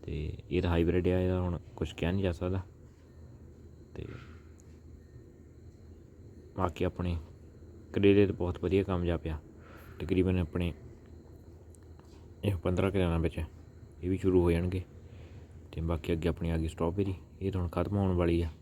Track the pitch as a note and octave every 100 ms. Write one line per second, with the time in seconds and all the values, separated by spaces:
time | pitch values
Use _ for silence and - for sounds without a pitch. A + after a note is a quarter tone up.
0 | - D2+ D#2 - - F2 F2 E2+ E2+ F2+
1 | F2+ F#2 F#2 F#2 F2+ E2+ - - D#2+ -
2 | E2+ G2 F#2+ E2 F2+ F#2+ - - - -
3 | - - - - - - - - - -
4 | - - - - - - - - - -
5 | - - - - - - - - - -
6 | - - - - - - F2+ - F2+ -
7 | F2+ E2 - - - - - - - -
8 | G2 G2+ G2 - F2+ F2+ F2 F#2+ G2 F2+
9 | F2 E2 D#2+ D#2 - - - - - -
10 | E2 F#2 F#2 F#2 E2 F2 F2 D#2 - -
11 | - - - - - - - - - -
12 | - - - - G2 F2+ - F#2 F#2+ F#2+
13 | F2 E2 E2 - E2 - - - - -
14 | F2 F#2+ F#2+ F#2 F2 E2+ F2+ F#2 F2+ -
15 | - - - - - - - - E2 E2
16 | - E2+ E2 D#2 E2 E2 D#2+ - E2+ F#2
17 | G2 F#2 - - F#2+ F#2+ F2+ F2 F2 G2+
18 | G2 F2+ E2+ E2+ E2 D#2